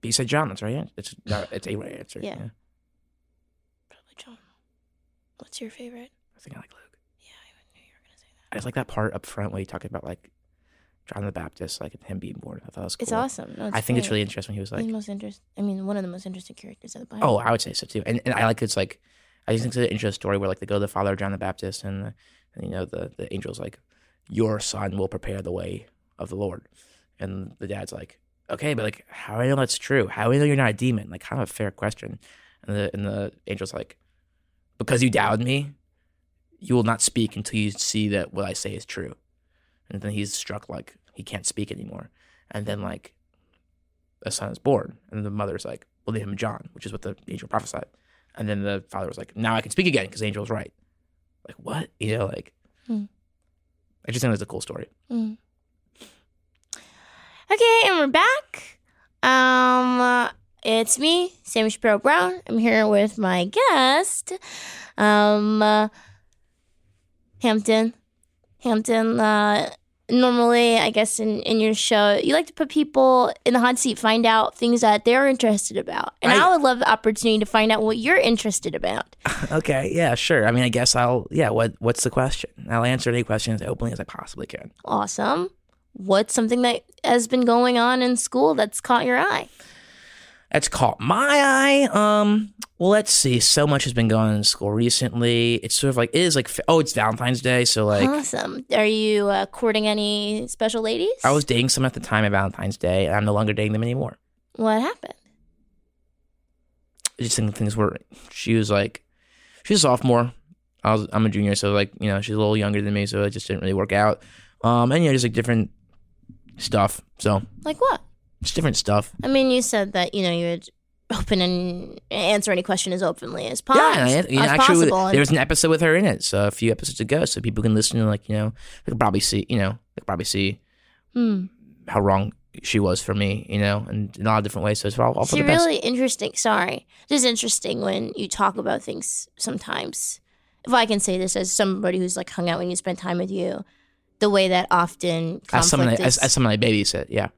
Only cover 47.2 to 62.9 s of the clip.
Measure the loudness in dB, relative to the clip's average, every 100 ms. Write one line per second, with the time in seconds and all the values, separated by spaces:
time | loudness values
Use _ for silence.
47.2 | -14 -14 -6 -6 -6 -12 -14 _ _ _
48.2 | _ -10 -6 -6 -4 -6 -8 -10 -10 -12
49.2 | -16 -4 -2 -2 -2 0 2 0 -4 -6
50.2 | -6 -6 -6 -8 -8 _ _ _ _ _
51.2 | _ _ -20 -18 -10 -8 -10 _ -4 -4
52.2 | -4 -8 -14 _ _ _ -8 -8 -8 _
53.2 | _ _ _ _ _ _ _ _ -10 -4
54.2 | -2 -2 -6 -10 -10 -12 -12 _ _ -6
55.2 | -6 -8 _ _ _ _ _ _ -20 _
56.2 | _ _ _ _ _ -18 -18 _ -20 -20
57.2 | -20 -20 _ 4 6 6 4 2 2 4
58.2 | 2 2 -4 -20 -20 -20 _ _ _ _
59.2 | 2 4 4 4 4 4 2 2 2 2
60.2 | -2 -6 _ _ -2 0 0 0 2 2
61.2 | 0 _ -6 -2 0 0 0 2 4 2
62.2 | 2 -4 -4 0 2 4 4